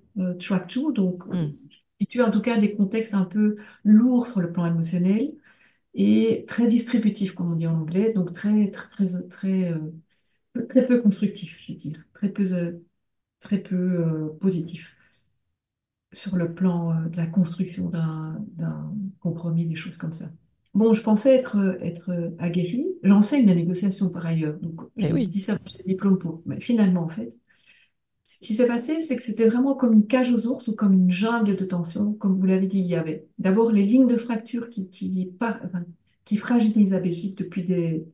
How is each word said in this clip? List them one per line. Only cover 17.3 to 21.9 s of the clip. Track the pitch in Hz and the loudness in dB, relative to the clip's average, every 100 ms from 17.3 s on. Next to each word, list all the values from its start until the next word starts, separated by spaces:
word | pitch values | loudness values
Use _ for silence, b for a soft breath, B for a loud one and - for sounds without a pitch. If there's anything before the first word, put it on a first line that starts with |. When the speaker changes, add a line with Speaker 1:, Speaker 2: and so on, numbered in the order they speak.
| 190 170 - 185 - 175 | 0 -2 -2 -8 -6 -6
Speaker 1:
d'un, | 170 160 156 156 156 - 165 | -4 -4 -4 -8 -10 -12 -8
d'un | 160 151 156 208 190 - | -8 -6 -8 -8 -8 -8
compromis, | 175 - 170 165 165 | -8 -6 -4 -2 -2
des | 156 | -6
choses | 180 - | -10 -10
comme | 160 | -10
ça. | - - - _ _ _ | -10 -14 -16 _ _ _
Bon, | 196 226 | 2 4
je | 220 | 4
pensais | 220 208 269 254 | 4 4 6 4
être, | - 202 | 2 0
euh, | 190 185 | 0 -2
être, | 170 | -6